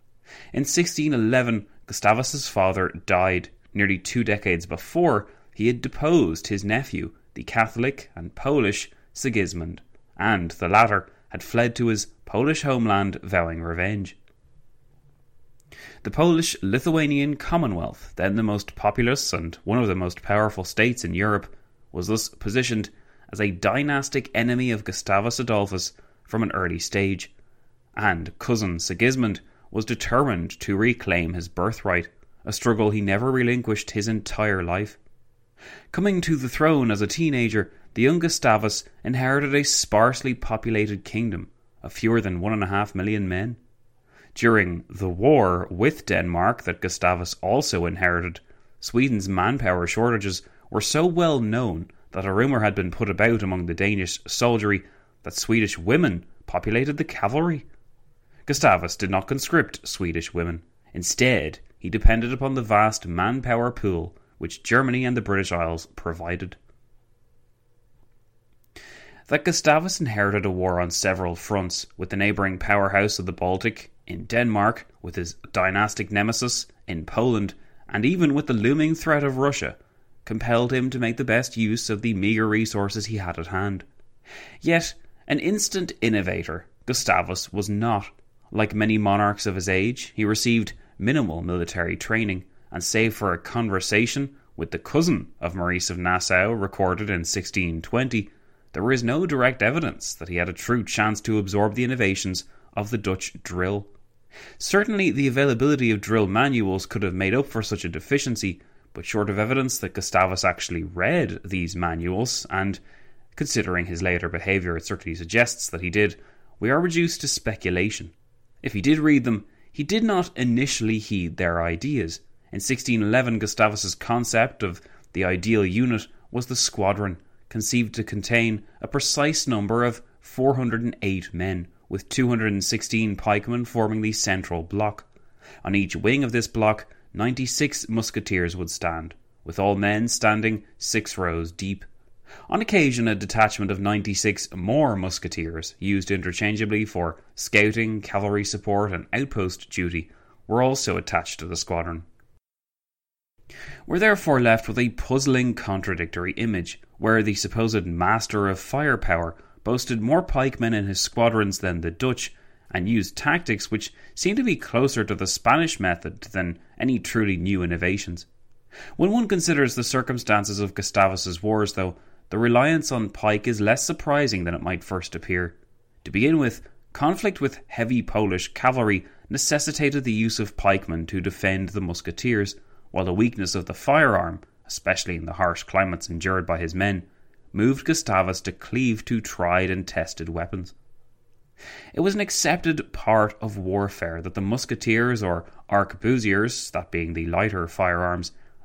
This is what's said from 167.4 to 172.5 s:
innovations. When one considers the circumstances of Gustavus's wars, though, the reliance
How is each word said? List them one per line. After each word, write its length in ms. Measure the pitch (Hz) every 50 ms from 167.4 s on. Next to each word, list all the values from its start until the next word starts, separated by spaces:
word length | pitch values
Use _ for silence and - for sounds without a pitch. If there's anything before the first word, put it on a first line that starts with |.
| 87 98 98 90
innovations. 640 | 87 85 85 82 87 92 98 101 - 85 87 82 - - - - - - - - - - - - - - -
When 160 | - 175 196
one 160 | 220 240 226 202
considers 480 | 202 170 160 175 156 143 135 117 -
the 80 | 123 113
circumstances 720 | - - 127 123 - 127 117 - - 104 104 101 104 101 101
of 160 | 101 98 -
Gustavus's 640 | 101 95 - - 101 95 95 95 90 - 92 85 90
wars, 340 | 104 107 110 107 104 101 -
though, 200 | 98 92 90 - - - - - - - -
the 80 | 92 110
reliance 520 | 117 120